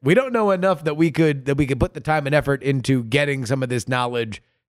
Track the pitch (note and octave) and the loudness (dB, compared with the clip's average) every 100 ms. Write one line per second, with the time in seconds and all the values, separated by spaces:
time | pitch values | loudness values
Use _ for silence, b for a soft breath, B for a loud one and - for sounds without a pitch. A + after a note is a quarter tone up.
0 | C3 G#3 C4 A#3+ G#3 F#3 F#3+ F3+ D#3 D3+ | 2 2 2 0 2 2 0 0 -2 0
1 | E3 D3 D#3+ C#3+ C3 C#3 C3+ B2+ E3+ D3+ | 0 4 2 2 -2 0 0 0 -2 -2
2 | D#3 D#3 C#3 D3 C#3 C#3 C3+ C3+ A#2 C3 | -2 -2 2 0 2 -2 0 0 0 0
3 | A2+ C#3+ C#3+ C3+ A2 C3+ B2+ B2 A#2+ B2+ | 2 0 0 -2 -4 -4 -2 -4 -2 -2
4 | B2 A#2+ A2+ G2+ _ _ | -2 -4 -6 -8 _ _